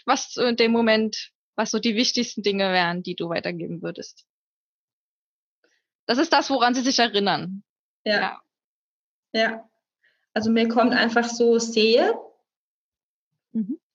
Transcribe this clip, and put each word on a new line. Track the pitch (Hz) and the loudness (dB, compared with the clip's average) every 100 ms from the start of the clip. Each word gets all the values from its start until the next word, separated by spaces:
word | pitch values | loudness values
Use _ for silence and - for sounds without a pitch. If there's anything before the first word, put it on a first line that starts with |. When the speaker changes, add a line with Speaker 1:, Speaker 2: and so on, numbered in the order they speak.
| - | -2
Speaker 1:
was | 269 - - | -2 -2 -2
in | 240 240 | 0 2
dem | 233 | 2
Moment, | 233 226 220 220 - - _ _ - | 2 2 2 0 -4 -14 _ _ -6
was | 220 | -4
so | 220 | -2
die | 233 208 | -2 0
wichtigsten | 254 - 233 - | 0 -2 -4 -4
Dinge | 208 196 196 | -2 0 2
wären, | 185 175 175 | 2 0 -2
die | 180 180 | -6 -6
du | 170 | -6
weitergeben | 170 175 175 170 170 | -4 -4 -6 -8 -10
würdest. | 170 170 - - _ _ _ _ _ _ _ _ _ _ _ _ _ _ _ _ _ _ - | -10 -10 -14 -20 _ _ _ _ _ _ _ _ _ _ _ _ _ _ _ _ _ _ -4
Das | 233 | 0
ist | 320 | 2
das, | 277 - | 2 2
woran | 269 240 254 | 2 2 2
sie | |
sich | 254 247 | 0 0
erinnern. | 233 202 202 160 175 196 - _ _ _ | 0 0 0 -2 -4 -12 -16 _ _ _
Speaker 2:
Ja. | - 208 | -4 -2
Speaker 1:
Ja. | 190 - _ _ _ _ _ _ _ _ _ | -2 -6 _ _ _ _ _ _ _ _ _
Speaker 2:
Ja. | 220 220 226 - _ _ _ _ _ _ - | -2 -2 -2 -14 _ _ _ _ _ _ -4
Also | 220 | 0
mir | 226 226 | 2 2
kommt | 226 233 | 2 2
einfach | 247 226 240 233 | 4 2 2 0
so | - 233 233 | 2 4 4
sehe. | 226 - 220 233 359 466 - _ _ _ _ _ _ _ _ _ _ _ _ | 2 2 4 4 4 0 -8 _ _ _ _ _ _ _ _ _ _ _ _
Speaker 1:
Mhm. | 226 196 302 _ | -6 -6 -8 _